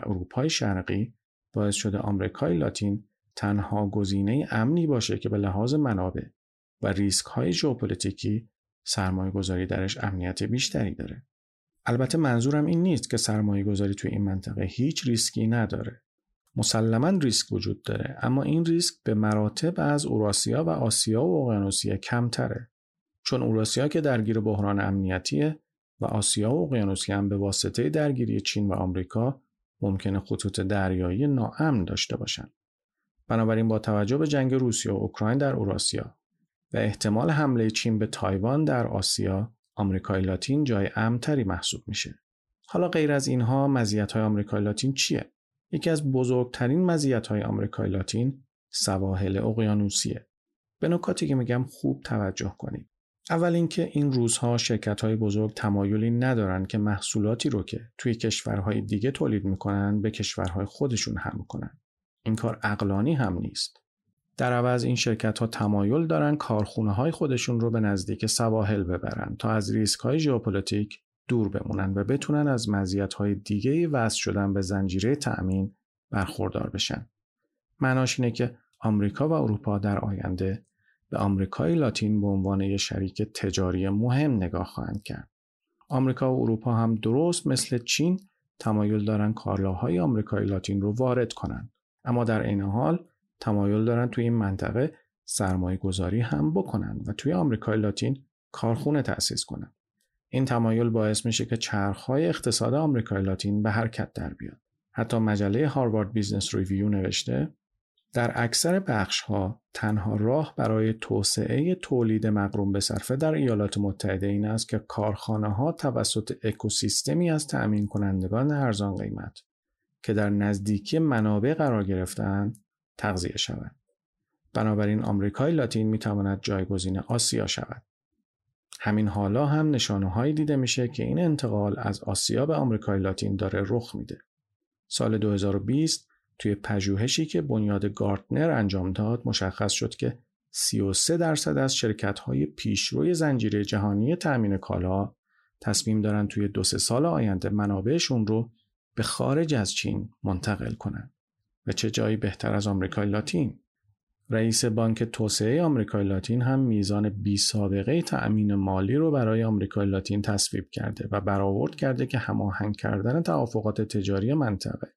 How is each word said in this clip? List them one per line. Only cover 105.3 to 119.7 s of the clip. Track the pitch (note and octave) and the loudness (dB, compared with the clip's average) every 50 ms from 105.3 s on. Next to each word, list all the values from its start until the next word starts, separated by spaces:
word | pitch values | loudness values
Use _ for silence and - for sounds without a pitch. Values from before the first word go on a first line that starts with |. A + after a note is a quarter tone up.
| G#2 G2+ G#2 G2 G#2 B2 D#3 | 2 2 2 2 2 2 2
هاروارد | C#3+ B2+ C#3 B2+ A2+ G#2+ G#2+ G2+ G2+ G#2+ | 2 2 0 0 2 2 0 0 0 0
بیزنس | G#2+ G2+ G2 G2+ G2 - - - | 0 0 0 0 -2 -2 0 -2
ریویو | G2+ F#2+ F#2 G2 G2 G#2 G#2+ | -2 0 0 0 2 2 2
نوشته: | G#2 G2 F#2 G#2 G2+ - - A#2+ B2 C3+ D3+ - - _ _ _ _ _ _ _ _ _ _ _ - | 2 2 0 0 -2 -2 -2 0 0 0 0 -2 -6 _ _ _ _ _ _ _ _ _ _ _ -2
در | A#2+ A#2+ - - | 0 0 0 0
اکثر | A#2+ A#2+ A2+ - - - E3 F#3 G3 | 0 0 0 0 0 2 2 2 2
بخش‌ها | F#3+ - A#2+ G#2 F#2+ - - - - - G2+ G2+ F#2+ F#2+ - - _ _ - | 2 0 0 0 0 0 -2 -4 -2 -2 -2 0 0 -2 -4 -8 _ _ -8
تنها | - A2 G#2+ G#2+ G#2 F2+ G#2+ G#2+ | -4 -2 0 0 0 0 0 0
راه | G#2 G#2+ A#2 C3+ D#3 D3+ - - | 2 2 2 2 2 0 -2 -4
برای | - A#2 A2 A2 A2 A2 A2 A2 | -2 0 2 2 2 2 2 0
توسعه | A2+ - - G#2+ G#2+ G#2 - - G#2+ - - A#2+ C3 D3+ F3+ F3+ | -2 -4 -2 0 0 0 0 0 0 0 0 0 0 2 0 -2
تولید | F3+ - - C#3 B2 A#2 A2 A2 G#2 G#2+ | -2 -2 0 2 2 4 4 2 2 2
مقرون | G#2+ G#2 G#2 G2+ G2+ - G#2 G2 G2 | 2 2 2 0 0 0 0 0 2
به | G2 G2 | 0 0
صرفه | - - G#2+ G2+ - - B2+ | 0 -2 -2 -4 -2 -2 -2
در | C3+ D#3 D#3 D#3 | 0 0 0 2
ایالات | D3+ C#3+ B2 A2 G2+ G2+ G2 - | 2 2 2 2 2 0 0 0
متحده | G2+ G2+ G2 G2 - - F#2+ F#2+ F#2 G2+ | 0 0 0 -2 -2 -2 -2 0 0 0
این | G2+ G2+ G2+ G#2 | 0 0 0 0
است | G#2+ A2 A2+ - - | 0 0 -2 -2 -2
که | G#2+ G#2+ | -4 -4
کارخانه‌ها | - - - A2 G#2 G#2+ G2 - - - A2 G#2+ G#2 G#2 F#2+ A2 C#3 E3 | -4 -4 -4 -2 0 0 -2 -2 -2 -2 -2 0 0 0 0 0 0 0
توسط | E3 - - C#3 A#2 A2+ G#2+ - - A2+ - - - - - | 0 -2 -2 -2 0 0 0 0 -2 -2 -4 -4 -6 -4 -4
اکوسیستمی | A2 G#2 - - G#2+ - - A2+ G#2 - - - C#3 D3 E3+ F3 E3+ | -4 -2 -2 -4 -4 -2 0 0 0 0 -2 0 0 0 2 2 2
از | D#3 D3+ D3+ | 0 0 -2
تأمین | - C#3+ C3 A#2 G#2+ G#2+ G#2 G2+ | -2 -2 0 0 2 2 0 0
کنندگان | G2+ - G2+ G2+ G2 F#2+ F#2+ F#2 F#2 G#2 A#2+ C3+ D3 | 0 0 0 0 0 0 0 0 0 0 0 2 2
ارزان | D3 C#3+ C#3 A#2+ G#2 G2 G2+ G2+ F#2 | 2 2 0 0 0 0 -2 -2 -2
قیمت | G2 G#2 - - - - - - - - _ _ _ _ _ | -4 -4 -6 -6 -8 -10 -12 -14 -18 -20 _ _ _ _ _